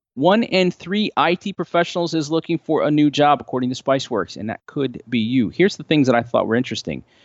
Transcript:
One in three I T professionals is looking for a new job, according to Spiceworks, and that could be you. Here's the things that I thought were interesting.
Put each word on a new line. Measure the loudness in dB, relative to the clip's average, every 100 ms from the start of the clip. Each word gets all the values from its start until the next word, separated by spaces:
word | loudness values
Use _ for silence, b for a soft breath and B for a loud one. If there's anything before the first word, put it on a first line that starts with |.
| _
One | -2 2 2
in | 2 0 0
three | -2 -6 -4 -2 0
I | 0
T | 0 -4
professionals | -8 -4 0 0 -2 -4
is | -2 -2
looking | -2 -2 -4
for | -2 0
a | 2
new | 2 2
job, | 4 4 2
according | 0 -4 -4
to | -4
Spiceworks, | -2 -2 0 -4 -4 -6
and | -8
that | -10 -10
could | -6 -6 -6 -4
be | -2
you. | 0 0 0
Here's | 2 0 0
the |
things | 0 2 4
that | 2
I |
thought | 2 0 0
were |
interesting. | 0 -2 -6 -8 -10 -12 b